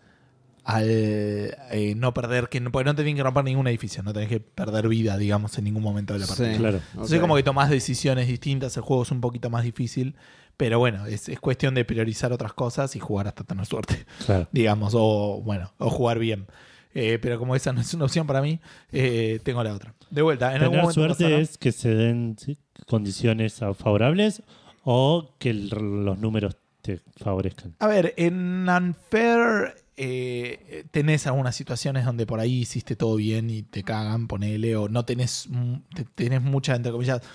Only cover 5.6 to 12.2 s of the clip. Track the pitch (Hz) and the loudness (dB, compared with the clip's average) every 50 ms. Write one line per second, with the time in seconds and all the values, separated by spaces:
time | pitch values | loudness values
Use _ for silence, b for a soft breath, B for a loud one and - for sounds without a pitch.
5.6 | 104 104 107 110 107 104 104 101 101 98 101 98 98 - - - 120 113 110 107 | -2 -2 -2 -2 -2 -2 -2 -2 -2 -4 -4 -4 -4 -4 -2 0 0 0 2 2
6.6 | 113 110 98 90 73 - - - 107 - 156 170 175 165 151 139 131 143 135 139 | 2 2 2 0 -2 -6 -10 -8 0 2 2 4 4 4 4 4 4 4 2 4
7.6 | 139 143 151 131 - - 123 - - 139 131 127 123 127 123 117 - 143 135 135 | 4 4 4 2 2 0 -2 0 0 2 2 2 2 0 -2 -2 -2 -2 -2 -2
8.6 | 135 120 - 117 110 - 135 127 117 - 131 123 120 120 120 117 123 120 117 117 | -2 -4 -6 -6 -2 0 2 2 2 0 -2 -2 -2 -2 -4 -4 -4 -2 0 0
9.6 | 117 120 - - 127 117 - 131 127 135 - B B B B B B B B - | 0 -2 -2 -4 -4 -4 -2 -4 -4 -4 -6 B B B B B B B B -2
10.6 | 143 113 113 117 123 123 107 98 101 110 110 107 - - 127 - - 143 127 - | 0 4 4 6 4 4 2 0 -4 -6 -8 -8 -8 -8 -10 -4 -2 -2 0 0
11.6 | - 135 131 127 120 - - 113 113 113 107 - | 0 0 2 2 0 0 0 0 -2 -2 -2 -2